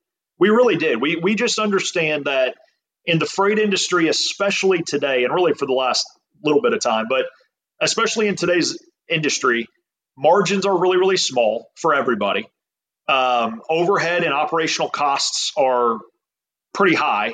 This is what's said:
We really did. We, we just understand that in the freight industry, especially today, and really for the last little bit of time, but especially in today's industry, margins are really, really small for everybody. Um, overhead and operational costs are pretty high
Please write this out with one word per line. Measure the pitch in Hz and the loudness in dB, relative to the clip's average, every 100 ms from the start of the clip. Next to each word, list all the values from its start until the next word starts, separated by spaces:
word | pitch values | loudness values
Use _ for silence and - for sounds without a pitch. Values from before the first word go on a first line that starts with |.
| _ _ _ _ | _ _ _ _
We | 185 | 4
really | 220 247 175 | 4 4 2
did. | 160 160 | 0 0
We, | 143 170 | -2 -2
we | 175 214 | -2 0
just | 240 - | 0 0
understand | 214 196 185 175 156 151 143 | 0 0 -2 -2 -2 -2 -2
that | 135 127 - _ _ _ _ - | 0 0 -2 _ _ _ _ -2
in | 165 | 0
the | 196 | 0
freight | - 196 214 | 0 2 2
industry, | 214 190 - 180 165 | 0 0 -2 0 0
especially | - - - 202 196 190 185 | 0 -4 -2 -2 0 0 0
today, | 165 143 139 127 | 0 -2 0 0
and | 123 | 0
really | 160 175 | 2 0
for | 139 135 | 0 -2
the | |
last | 131 131 - - - _ _ | 0 0 -2 -4 -10 _ _
little | 151 143 | 0 2
bit | 123 | 2
of | 110 | 0
time, | 123 110 113 | 0 -2 0
but | 131 131 - _ _ _ _ | -2 -2 -8 _ _ _ _
especially | 160 214 226 - 214 | -4 0 -2 0 -2
in | 185 | -2
today's | 175 175 147 107 - _ - | 0 0 -2 -6 -14 _ -6
industry, | 165 160 - 135 117 113 _ _ _ _ - | -2 -2 -2 0 -2 -4 _ _ _ _ -2
margins | 143 190 170 196 190 | 2 4 2 0 0
are | 185 | 2
really, | 180 185 | 2 2
really | 190 185 | 2 0
small | - 127 113 117 - - | -2 0 0 0 -8 -4
for | 160 143 | 0 0
everybody. | 127 113 101 95 107 _ _ _ _ _ - | 0 0 0 -2 -6 _ _ _ _ _ -2
Um, | 139 127 123 113 113 - | 0 2 0 -2 -6 -4
overhead | 160 175 196 165 175 165 | 0 0 0 0 -2 -2
and | |
operational | 143 151 165 160 - 151 | -2 -2 -2 -2 -2 -4
costs | - 147 139 - - - - | -2 -2 -2 -4 -4 -6 -2
are | 131 123 120 113 - _ _ _ _ _ _ | 0 2 0 -2 -8 _ _ _ _ _ _
pretty | - 196 160 | 0 2 2
high | 147 104 113 | 0 -2 -4